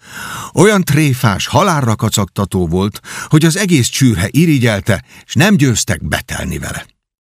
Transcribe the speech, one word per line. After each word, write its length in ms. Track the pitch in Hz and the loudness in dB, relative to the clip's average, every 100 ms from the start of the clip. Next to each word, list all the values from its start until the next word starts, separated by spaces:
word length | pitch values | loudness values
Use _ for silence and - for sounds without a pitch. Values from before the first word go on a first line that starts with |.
| - - - - - | -20 -16 -14 -12 -2
Olyan 300 | - 202 202 | 2 4 4
tréfás, 640 | - 147 151 127 110 92 - | 2 2 2 0 0 -2 -2
halálra 480 | 127 196 151 117 | 0 0 0 0
kacagtató 720 | 104 110 - 95 - 98 95 85 | 0 -2 -2 -2 -4 -4 -2 0
volt, 340 | 90 104 - - - - | 0 -2 -6 -14 -14 0
hogy 180 | 156 | 2
az 120 | 160 185 | 2 2
egész 300 | 202 160 113 | 2 2 2
csürhe 400 | - 131 90 98 | 2 2 2 0
irigyelte, 720 | 139 170 143 117 101 - 95 - - | 2 2 2 2 0 -2 -4 -6 -20
s 80 | - | -4
nem 220 | - 196 | 0 2
győztek 520 | 190 139 101 - 80 76 | 4 2 0 -2 -6 -6
betelni 520 | - - - 76 73 | -6 -6 -8 -8 -8
vele. 260 | - - - _ _ _ | -10 -12 -16 _ _ _